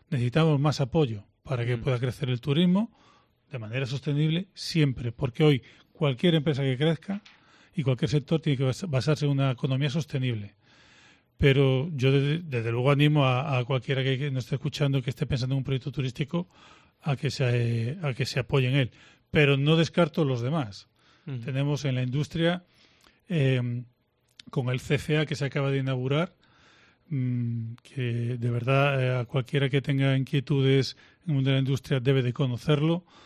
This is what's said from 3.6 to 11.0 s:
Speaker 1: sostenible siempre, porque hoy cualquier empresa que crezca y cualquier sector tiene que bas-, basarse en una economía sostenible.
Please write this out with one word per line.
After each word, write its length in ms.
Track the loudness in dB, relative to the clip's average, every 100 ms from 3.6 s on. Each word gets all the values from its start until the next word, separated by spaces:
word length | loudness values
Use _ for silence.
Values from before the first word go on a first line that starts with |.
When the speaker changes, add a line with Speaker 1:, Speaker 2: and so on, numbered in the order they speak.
| -8 -6 -4
Speaker 1:
sostenible 640 | -4 -2 0 2 0 -4
siempre, 580 | -12 -4 2 2 0 -6
porque 320 | -4 -4 2
hoy 180 | 4 4 -2 -20 _
cualquier 420 | -4 -2 2 2
empresa 280 | 2 2 0
que 140 | 0 2
crezca 460 | 0 0 -4 -10 -10 -20 _ _ _
y 80 | -4
cualquier 280 | -2 0 0
sector 300 | -2 0 -2
tiene 160 | 0 0
que 80 |
bas-, 240 | 0 -2 -2
basarse 380 | -2 0 0 0
en 60 |
una 180 | 2 0
economía 400 | -2 -2 -2 -2
sostenible. 640 | -2 -4 -4 -2 -4 -8 _ _ _ _ _